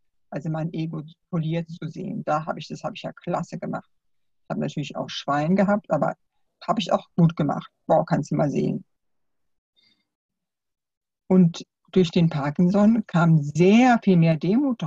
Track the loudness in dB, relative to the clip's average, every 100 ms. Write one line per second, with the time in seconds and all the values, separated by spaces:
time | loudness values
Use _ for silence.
0 | _ _ _ -10 -8 -6 -6 -8 -8 -10
1 | -14 -20 _ -6 -4 -6 -8 -12 -14 -12
2 | -10 -10 -6 -6 -6 -10 -12 -12 -12 -12
3 | -14 -12 -8 -6 -8 -10 -10 -10 -14 _
4 | _ _ _ _ _ -8 -6 -6 -10 -10
5 | -10 -10 -4 -2 0 0 2 0 -2 -2
6 | -2 -6 _ _ _ _ -6 -4 -2 -4
7 | -2 2 2 2 -4 -4 -10 _ 0 0
8 | 2 -2 -2 -2 -2 -2 -2 -4 -10 _
9 | _ _ _ _ _ _ _ _ _ _
10 | _ _ _ _ _ _ _ _ _ _
11 | _ _ _ 4 4 2 -12 _ _ 2
12 | 2 2 2 0 -4 0 2 4 4 4
13 | 0 2 4 4 2 2 6 6 6 4
14 | 4 4 4 2 0 0 0 -4